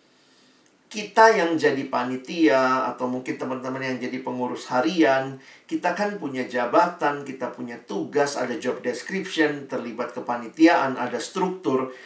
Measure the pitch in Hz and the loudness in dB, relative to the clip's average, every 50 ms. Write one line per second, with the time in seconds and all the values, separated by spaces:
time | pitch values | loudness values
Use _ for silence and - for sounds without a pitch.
0 | _ _ _ _ _ _ _ _ _ _ _ _ _ _ _ _ _ - - 214 | _ _ _ _ _ _ _ _ _ _ _ _ _ _ _ _ _ -14 -10 -10
1 | 214 202 - 226 220 226 214 180 170 165 165 151 147 143 135 135 131 - - 123 | -10 0 4 6 8 8 8 6 2 2 2 2 2 2 2 0 -2 -2 -2 -2
2 | 123 127 127 127 - - 175 170 160 147 131 131 131 131 131 127 - 120 - - | -2 -2 -4 -6 -8 -6 0 4 4 6 6 6 4 4 2 2 0 -2 -4 -4
3 | 127 127 127 123 - 147 - - 139 127 131 123 127 131 131 131 131 131 127 120 | -4 -4 -4 -4 -6 -6 -6 -6 -6 -6 -6 -6 -6 -6 -6 -6 -4 -4 -4 -4
4 | 120 127 127 127 - 127 127 123 123 117 113 110 - - 127 127 123 110 92 - | -6 -6 -6 -6 -6 -6 -6 -4 -4 -4 -4 -6 -6 -2 0 2 2 2 4 4
5 | 156 139 135 135 135 135 135 127 - - - - _ - 160 160 175 180 175 202 | 4 6 4 2 0 -2 -6 -10 -14 -18 -20 -20 _ -6 -4 -2 -2 -2 -2 -2
6 | 208 202 202 - 160 139 131 131 120 104 127 123 120 117 151 - - - - - | -2 -4 -4 -6 -8 -6 -6 -6 -6 -4 -2 -2 0 2 4 4 4 4 2 0
7 | 151 147 143 143 135 135 127 131 123 117 - - 123 120 117 110 - - - 131 | -2 -2 -2 -2 -6 -10 -8 -6 -6 -8 -6 -8 -10 -10 -10 -12 -10 -8 -6 -6
8 | - - - 147 143 - - 131 127 120 117 107 - 127 113 - - 123 117 - | -4 -2 0 2 2 2 0 -2 -4 -4 -4 -4 -4 -4 -4 -4 -4 -4 -4 -4
9 | - - 190 185 160 - - 160 156 147 143 143 135 131 131 120 117 120 107 113 | -6 -6 -6 -6 -4 -2 0 2 2 2 0 -2 -8 -8 -8 -6 -6 -6 -6 -8
10 | 120 117 - 123 - - 120 120 117 113 - 156 160 170 175 151 139 131 127 117 | -8 -8 -8 -8 -6 -6 -6 -6 -6 -8 4 6 8 8 8 6 2 0 -2 -2
11 | 123 123 117 113 - - - 196 185 185 180 - - 147 127 131 131 - - - | -4 -4 -4 -4 -6 -4 -2 -2 -2 -2 -2 -2 -2 0 0 0 0 -2 -8 -12
12 | - | -20